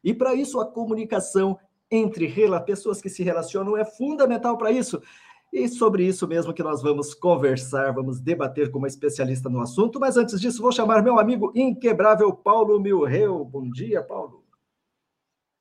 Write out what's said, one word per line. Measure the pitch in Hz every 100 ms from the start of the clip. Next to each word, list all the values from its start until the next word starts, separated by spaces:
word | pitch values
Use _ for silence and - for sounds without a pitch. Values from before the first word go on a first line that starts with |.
E, | - 240
para | 254
isso, | 254 285 -
a | -
comunicação | 226 220 220 220 202 - 190 196 190 _ _ _
entre | 226 220 - 165
rela-, | 196 214 175
pessoas | - 196 220 196
que | 190
se | -
relacionam | 180 165 160 196 196 214
é | 214
fundamental | - 269 302 254 233 240 233
para | 220
isso. | 254 - - - - - _ _ -
E | 247
sobre | - 220 190
isso | 180 185 170
mesmo | 165 165
que | 165
nós | 156 147
vamos | 143 147 143
conversar, | - 175 160 135 127 - 135 135
vamos | 127 131 127
debater | 127 165 135 143 135
com | 131
uma | 135
especialista | - 147 139 131 127 127
no | 123
assunto. | 117 - 226 262
Mas | 269 240
antes | 226 190
disso, | 233 233
vou | 240
chamar | 247 220 220
meu | 226 233
amigo | 208 240 196
inquebrável | 233 262 - 233 185 214 214 208
Paulo | - 202 214 208 208
Milreu. | 196 190 139 151 208 175 127
Bom | 135 127
dia, | 123 - 190
Paulo. | - 87 78 - _ _ _ _ _ _ _ _ _ _ _ _